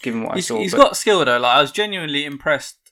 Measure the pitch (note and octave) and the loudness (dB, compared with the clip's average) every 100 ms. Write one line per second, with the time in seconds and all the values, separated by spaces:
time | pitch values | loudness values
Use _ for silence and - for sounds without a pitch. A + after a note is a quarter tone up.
0 | B2+ A2+ A2 - E3 A2+ G2+ F#2 C#4 - | -8 -6 -6 -6 -4 -4 0 4 4 4
1 | - G3 C3+ A#2+ B2 B2+ C#3+ - G#3 F#3+ | 0 2 4 2 4 4 2 -2 -4 -4
2 | D#3+ C#3+ D3 C#3 D#3 C#3 - - _ | -6 -4 -6 -6 -2 -2 -4 -18 _